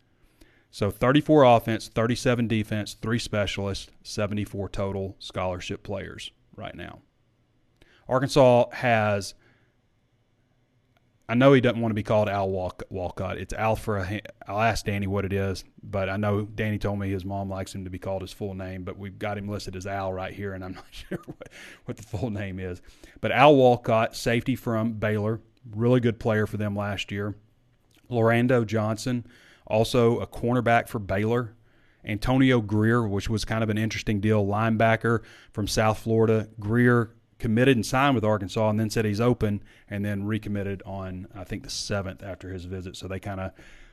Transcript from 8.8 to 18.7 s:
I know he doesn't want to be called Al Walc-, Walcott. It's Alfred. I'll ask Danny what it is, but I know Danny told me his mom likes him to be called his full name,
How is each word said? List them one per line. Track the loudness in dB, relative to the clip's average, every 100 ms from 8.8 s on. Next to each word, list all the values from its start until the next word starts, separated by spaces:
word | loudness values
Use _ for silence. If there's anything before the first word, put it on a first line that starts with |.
| 0 2 2 0 -4 -12 _ _ _ _ _ _ _ _ _ _ _ _ _ _ _ _ _ _ -2
I |
know | 4 6
he | 6
doesn't | 6 0
want | -2
to | -2
be |
called | 0 2 2
Al | 0 -2
Walc-, | -2 -6 -8 -12
Walcott. | -8 -8 -6 -8 -8
It's | -8
Alfred. | -4 -2 -2 -2 -4 -4 -8 -10 -16 -8
I'll | 0
ask | 0 0 -2
Danny | -4 -2
what | -2 -2
it |
is, | -2 -2 -6 -10 _
but | -8 -4 -2
I | -2
know | 0 0
Danny | -2 -4 -4 -2
told | -2 -4
me | -4
his | -4 -6
mom | -6 -6
likes | -8 -8
him | -10 -10
to |
be | -10
called | -8 -8
his | -8
full | -10 -8
name, | -8 -10